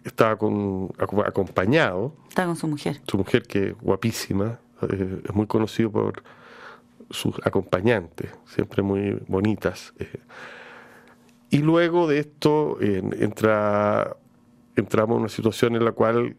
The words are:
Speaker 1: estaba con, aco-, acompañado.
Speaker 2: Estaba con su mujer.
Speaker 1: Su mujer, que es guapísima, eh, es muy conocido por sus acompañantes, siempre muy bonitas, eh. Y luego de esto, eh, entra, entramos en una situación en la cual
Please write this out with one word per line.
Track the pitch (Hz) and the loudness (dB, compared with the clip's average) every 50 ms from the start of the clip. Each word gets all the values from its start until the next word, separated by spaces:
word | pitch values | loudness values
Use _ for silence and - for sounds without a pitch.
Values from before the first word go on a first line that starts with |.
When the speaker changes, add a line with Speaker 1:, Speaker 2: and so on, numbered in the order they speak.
| - | -14
Speaker 1:
estaba | - - - 117 110 110 | -4 0 2 2 2 2
con, | - 107 107 104 104 101 98 95 95 95 - - | 2 0 0 0 0 -2 -2 -2 -4 -6 -8 -6
aco-, | - 98 - 95 101 98 | -4 -4 0 0 0 0
acompañado. | 95 - 98 92 - - 95 92 107 143 165 143 107 90 92 113 147 - - - - | 2 0 -2 -2 0 0 0 2 2 4 4 2 2 0 -2 -4 -6 -8 -12 -20 -6
Speaker 2:
Estaba | - 196 185 | -4 -2 -2
con | 170 165 | -2 -2
su | 165 - | -4 -4
mujer. | 156 147 143 - 170 143 - - | -4 -4 -4 -4 -6 -6 -8 -6
Speaker 1:
Su | - - | -2 -2
mujer, | 98 95 - - 117 - | -2 0 2 0 0 0
que | - - 101 98 98 | -2 -2 -2 -2 -2
es | 95 - | -4 -4
guapísima, | - 92 98 - - 113 - - - - 92 98 101 113 120 - _ _ _ - 113 - | -2 -2 0 0 0 -2 -4 -4 -4 -4 -2 -2 -2 -2 -4 -8 _ _ _ -6 -6 -4
eh, | 98 95 95 95 95 - - | -2 -2 -4 -4 -6 -8 -8
es | - 92 | -2 0
muy | 104 107 | 0 0
conocido | - - 110 110 - - - 113 104 | 0 0 0 -2 0 0 -2 -2 0
por | 104 110 104 104 104 - - - - - - - - - - - - - _ _ _ - - - | 0 0 -2 -2 -4 -8 -12 -18 -20 -20 -20 -20 -20 -20 -20 -20 -20 -20 _ _ _ -20 -18 -14
sus | - - - 107 - - - | -10 -6 -4 -4 -4 -2 -2
acompañantes, | - - 98 95 - - 92 98 120 120 101 85 80 - - - - - - _ | 0 0 0 0 0 0 0 2 2 2 2 0 -4 -10 -12 -12 -12 -14 -18 _
siempre | - - - - - - 98 98 | -6 -4 -4 -4 -2 -2 -2 0
muy | 98 98 98 101 101 101 107 107 | 0 0 0 -2 -2 -4 -4 -4
bonitas, | - 95 95 104 110 104 - - 90 90 - - - - - | -4 -2 0 0 0 0 -2 -2 -4 -4 -6 -12 -18 -14 -14
eh. | 98 - - - - - - - - - - - - - - - - - - - - - - _ _ _ _ _ _ _ | -14 -14 -14 -16 -18 -20 -20 -20 -18 -18 -18 -20 -20 -20 -20 -20 -20 -20 -20 -20 -20 -20 -20 _ _ _ _ _ _ _
Y | - 143 | 0 2
luego | 151 160 165 170 175 165 170 175 170 | 4 4 4 4 4 4 4 2 2
de | 156 143 151 | 4 2 0
esto, | 147 151 - _ - 151 151 156 151 - - - | 0 -4 -2 _ 2 2 4 2 2 0 -2 -2
eh, | 107 104 98 92 98 104 - - | 0 0 0 0 -2 -4 -2 -2
entra, | - 104 104 - 107 110 107 104 104 104 104 104 104 104 107 107 98 - - - _ _ _ _ _ _ _ _ _ _ _ | -2 -2 0 2 2 4 4 4 2 2 2 2 2 2 2 2 0 -2 -6 -12 _ _ _ _ _ _ _ _ _ _ _
entramos | 123 101 - - 110 110 113 117 | -2 0 2 2 2 2 2 2
en | 117 | 0
una | 113 104 | -2 -2
situación | - - 110 110 101 - 123 117 117 | -2 0 0 0 2 2 2 2 2
en | 113 113 | 2 2
la | 113 107 | 2 2
cual | - 113 113 117 117 120 117 117 | 2 2 2 4 2 0 -2 -6